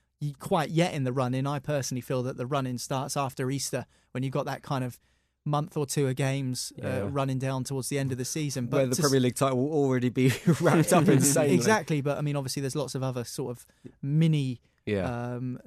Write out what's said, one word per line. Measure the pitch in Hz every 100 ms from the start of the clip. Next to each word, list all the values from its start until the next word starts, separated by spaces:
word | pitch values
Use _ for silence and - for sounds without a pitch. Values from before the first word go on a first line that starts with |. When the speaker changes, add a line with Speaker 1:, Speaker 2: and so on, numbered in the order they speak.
| _ -
Speaker 1:
y-, | 147 139
quite | - 185 143
yet | 160 175
in | 151
the | 131
run-in. | 131 123 127 139
I | 147
personally | - 147 123 127
feel | - 131
that | 123 131
the | 123
run-in | 143 131 123
starts | - 139 143 147
after | 135 - 127
Easter, | 139 - 131 - _ _
when | 127
you've | 131
got | 147 139
that | 135
kind | - 135
of | 127 - _ _ _ _ -
month | 147 156 160
or |
two | 139 - 135
of | 131
games, | 135 139 131 123 - -
uh, | 107
Speaker 2:
Yeah. | 101 101
Speaker 1:
running | 139 135 131
down | 131 135
towards | 127 135 123
the | 139
end | 135
of | 123
the |
season. | 123 160 147 131 120
But | 139
Speaker 2:
Where | 131
the |
Speaker 1:
to | 123
Speaker 2:
Premier | 147 135
League | 123
title | 117 135 131
will | 139 156
already | 139 127 123
be | 131 127 117 -
<laughs> | 151
wrapped | 165 160 160
up | 180 151
insanely. | 135 131 139 -
Speaker 1:
Exactly, | - 117 220 147 151
but, | 139 143
I |
mean, | 147
obviously | 143 131 -
there's | 135
lots | 151 123
of | 135
other | 131 123
sort | 117 - 127
of | 123 - _ - -
mini, | 139 151 165 151 135 120 _ _ -
Speaker 2:
Yeah. | 101 131 120 120
Speaker 1:
um, | 123 127 123